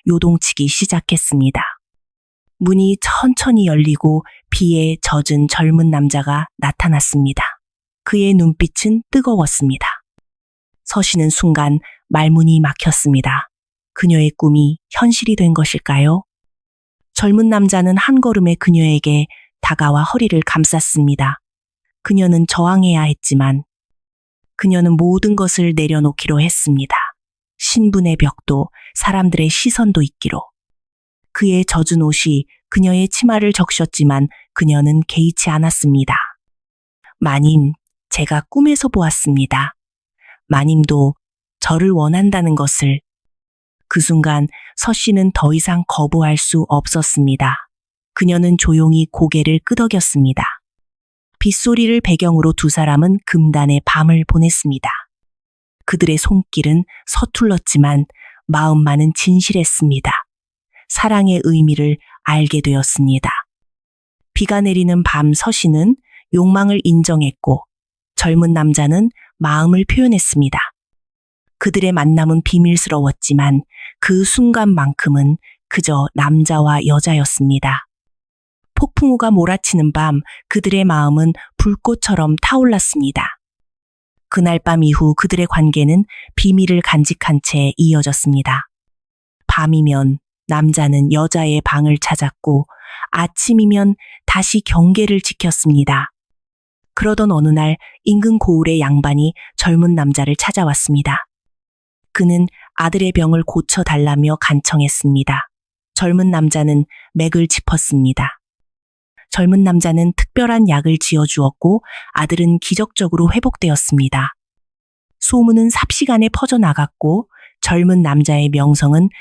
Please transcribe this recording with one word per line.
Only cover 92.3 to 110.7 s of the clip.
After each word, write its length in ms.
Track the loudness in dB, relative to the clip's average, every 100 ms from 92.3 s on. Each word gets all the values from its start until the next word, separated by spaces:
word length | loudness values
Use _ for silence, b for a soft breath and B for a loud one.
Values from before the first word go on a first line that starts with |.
| -6 -2 -2 -2 B B B B
아침이면 840 | -6 -6 -6 0 2 2 2 0 -2 B B -4
다시 340 | -4 -2 -4
경계를 600 | -2 2 4 2 0 -2
지켰습니다. 920 | -4 -6 -4 -2 2 2 2 -2 -4 _ _ _ _ _ _ _ _
그러던 360 | -6 -2 0 0
어느 160 | 2 2
날 280 | 2 0 -4 B B
인근 340 | 0 0 2 2
고을의 420 | 2 2 2 0
양반이 540 | 2 2 2 2 0 B B -6
젊은 380 | 0 2 2
남자를 420 | 2 0 0 -2 -2
찾아왔습니다. 920 | -4 -2 -2 -2 0 0 0 -6 -8 _ _ _ _ _ _ _ _
그는 340 | -2 0 2 0 b b
아들의 380 | -6 -4 -2 0
병을 300 | 0 2 0 0
고쳐달라며 880 | -6 -4 -4 -2 0 0 2 0 0
간청했습니다. 1080 | -2 -2 0 0 0 0 0 0 0 -4 -8 _ _ _ _
젊은 360 | -4 0 2 2
남자는 540 | 2 0 0 0 0 -2 B B
맥을 340 | -4 -2 0 -2
짚었습니다. 920 | -2 -2 -4 -2 0 0 0 -6 -8 _ _ _ _ _ _ _ _ b
젊은 320 | 0 2 4
남자는 520 | 4 2 2 0 0 0
특별한 520 | -2 -2 -2 0 2